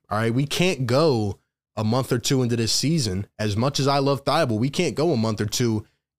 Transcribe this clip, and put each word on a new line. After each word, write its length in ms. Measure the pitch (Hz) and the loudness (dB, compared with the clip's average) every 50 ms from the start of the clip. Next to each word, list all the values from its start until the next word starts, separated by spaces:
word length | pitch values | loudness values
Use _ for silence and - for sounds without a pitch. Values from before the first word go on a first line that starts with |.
| _ _ | _ _
all 80 | 101 | -2
right? 160 | 107 113 117 117 | -2 0 0 0
We 140 | - 147 | 0 -2
can't 400 | 143 - - 170 185 185 123 131 | -2 -2 0 0 0 0 -2 -2
go 520 | 113 120 135 160 165 135 113 107 101 95 - _ _ _ _ _ _ _ | 0 2 2 4 4 2 2 0 -2 -4 -8 _ _ _ _ _ _ _
a 80 | - 110 | -4 -2
month 260 | 107 110 127 127 - | 0 0 0 0 0
or 80 | 139 123 | -2 -2
two 240 | - - 143 131 127 | 0 0 0 2 2
into 140 | 120 120 | 0 0
this 160 | 117 113 107 - | 0 0 0 0
season. 540 | - - 175 170 165 131 110 92 95 104 - _ - | 0 0 0 0 0 0 -2 -4 -4 -6 -8 _ -4
As 160 | 107 107 98 | -4 -2 0
much 240 | 104 120 139 143 - | 0 0 0 0 0
as 80 | 139 | 0
I 120 | 139 139 143 | 2 2 2
love 260 | 139 139 139 127 - | 2 0 0 0 0
Thybulle, 340 | - 135 160 165 127 110 107 | 0 0 2 2 0 0 0
we 120 | 117 143 | -2 -2
can't 240 | 147 - 180 156 101 | 0 0 -2 -2 0
go 180 | 98 147 175 156 | 0 0 0 2
a 40 | |
month 260 | 117 110 110 110 101 107 | 0 0 0 0 -2 -4
or 40 | |
two 380 | 104 - - 123 117 110 107 - - _ _ _ _ _ | -4 -2 0 0 0 0 -2 -4 -8 _ _ _ _ _